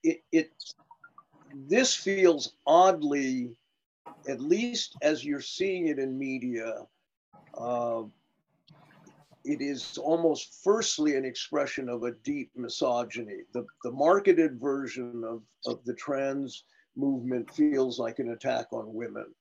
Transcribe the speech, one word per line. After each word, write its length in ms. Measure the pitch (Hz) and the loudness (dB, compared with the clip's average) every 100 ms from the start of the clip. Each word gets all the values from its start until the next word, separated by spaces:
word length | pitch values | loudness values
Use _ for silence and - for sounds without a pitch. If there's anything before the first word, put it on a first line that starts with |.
it, 180 | 165 160 _ | 0 -2 _
it, 200 | 160 156 _ - - _ - - - _ _ - 139 135 | 0 0 _ -18 -18 _ -20 -20 -20 _ _ -20 -18 2
this 260 | 214 254 | 4 4
feels 600 | - 190 196 180 151 - _ - | 0 0 6 6 6 -2 _ 6
oddly, 880 | 165 190 170 151 143 131 131 123 117 _ _ _ _ - - - | 8 8 6 0 0 0 -2 -6 -10 _ _ _ _ -20 -12 -8
at 120 | 135 | -6
least 560 | 143 190 240 240 - - | 2 2 2 -4 -8 0
as 220 | 147 156 | 0 0
you're 160 | 147 143 | -2 -4
seeing 480 | - - 190 185 165 | -6 -2 -2 0 0
it 100 | 139 | 0
in 200 | 135 131 | -2 -4
media, 640 | 135 131 127 117 113 113 120 _ _ _ _ - _ - | -4 -4 -4 -4 -6 -8 -12 _ _ _ _ -20 _ -8
uh, 460 | 120 120 120 113 107 _ _ _ _ _ _ - _ - - _ _ _ | -4 -2 -2 -2 -6 _ _ _ _ _ _ -20 _ -20 -20 _ _ _
it 160 | - 147 | -6 -4
is 340 | 143 135 - - | -4 -6 -8 -6
almost 680 | 147 165 165 143 - - | 0 2 2 0 -6 -4
firstly 540 | 185 220 208 - 151 139 | 2 2 2 0 2 0
an 80 | |
expression 640 | 131 123 - 151 139 - 127 | -2 -8 -4 -2 -2 -4 -6
of 140 | 120 | -4
a 100 | 120 117 | -6 -6
deep 260 | 135 143 123 | -6 -6 -6
misogyny. 880 | 127 117 - 131 120 113 110 110 95 - | -10 -8 -2 0 0 -2 -8 -10 -12 -8
The, 100 | 123 117 _ | -8 -10 _
the 100 | 120 | -10
marketed 680 | 131 151 196 196 165 160 123 | 2 4 6 6 6 4 0
version 600 | 139 139 131 127 120 120 113 | -2 -2 -4 -8 -8 -8 -8
of, 160 | 113 _ _ | -10 _ _
of 180 | 120 113 | -8 -6
the 100 | 117 | -6
trans 680 | 120 - 139 135 139 135 - _ _ _ - | -8 -4 -2 -2 -2 -6 -10 _ _ _ -4
movement 540 | 139 131 123 123 110 | -2 0 -2 -4 -4
feels 440 | - 151 139 131 117 | 2 2 4 0 -2
like 200 | 117 117 | -4 -4
an 140 | 120 | -6
attack 340 | 113 127 - - | -4 -2 -2 -4
on 200 | 113 107 | -10 -8
women. 340 | 107 120 110 107 _ | -8 -8 -10 -14 _